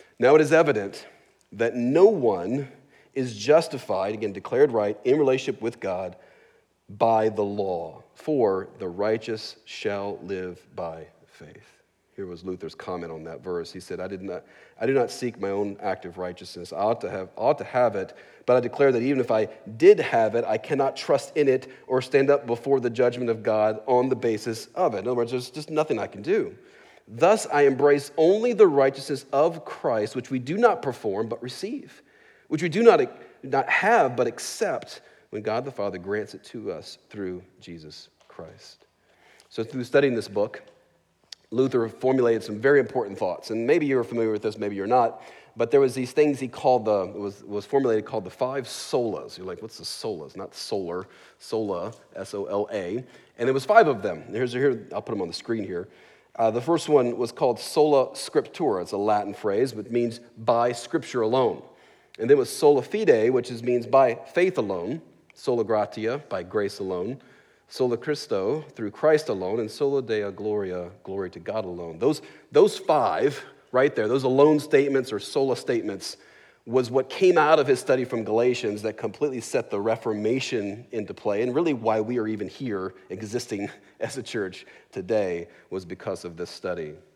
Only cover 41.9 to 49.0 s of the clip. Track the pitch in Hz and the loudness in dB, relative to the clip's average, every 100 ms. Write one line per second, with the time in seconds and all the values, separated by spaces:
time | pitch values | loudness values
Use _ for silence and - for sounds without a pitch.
41.9 | - 127 131 120 113 - 104 131 143 117 | -2 0 4 4 2 -2 0 4 4 4
42.9 | 127 101 101 98 82 - 113 117 165 147 | -2 -6 -4 -4 -4 -6 -4 2 2 2
43.9 | 131 117 117 113 104 107 107 104 101 98 | 0 0 -2 -2 -2 -4 -4 -6 -4 0
44.9 | 123 117 - - - - - 117 139 135 | 2 2 -2 -14 -20 -20 -4 2 4 4
45.9 | 120 123 - 151 135 131 - 139 123 107 | 0 -4 2 2 2 -6 -2 2 2 2
46.9 | 104 92 107 101 95 - 104 - 139 131 | 0 -2 -6 -10 -10 -10 -8 -2 0 2
47.9 | 110 107 113 95 - 127 139 127 - - | 0 -2 -8 -8 -6 -6 -4 -8 -12 -6
48.9 | 139 | -4